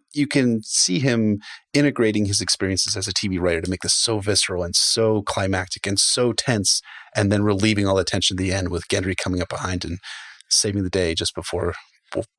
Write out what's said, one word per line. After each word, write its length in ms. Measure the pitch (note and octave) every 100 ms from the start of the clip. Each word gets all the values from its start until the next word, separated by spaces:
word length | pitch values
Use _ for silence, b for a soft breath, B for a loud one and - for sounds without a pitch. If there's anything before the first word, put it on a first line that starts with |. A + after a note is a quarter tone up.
| _
you 120 | D3 C#3
can 360 | C#3+ B2 A2+
see 380 | A2 - - F3
him 380 | C3 A#2 A2 G#2 B B _
integrating 500 | C#3+ C#3+ - A2+ G#2+ G2+
his 140 | G2+
experiences 560 | F#2 - F#2+ F#2+ - F#2+
as 100 | G2
a 40 |
T 160 | - G#2
V 100 | F#2
writer 220 | F2 E2
to 100 | F2+
make 100 | F#2
this 100 | F#2
so 260 | - - A2
visceral 420 | G2+ G2 - F2+
and 120 | F2 -
so 460 | - - A2+ G#2+
climactic 640 | G2 - F#2+ F#2+ F#2 - G2
and 120 | G2
so 340 | - - B2
tense, 480 | A2+ - A2+ G2 - B B B -
and 160 | G2+
then 100 | G#2
relieving 440 | G#2 G2 A2 G2+ G2
all 100 | F#2+
the 80 |
tension 320 | F2+ G2+ - F#2
at 20 |
the 140 | F#2+
end 180 | F#2+ E2+
with 160 | E2+ -
Gendry 280 | G2 F#2+ F#2
coming 260 | - F2+
up 60 | E2+
behind 360 | F#2+ F#2 F#2
and 140 | E2+ F#2 B B B B -
saving 340 | A#2 G#2+ G2+
the 60 | F#2
day 240 | F#2+ F2
just 200 | E2 E2
before, 400 | - D#2+ F2 E2+ - B B _ F#2+ F#2+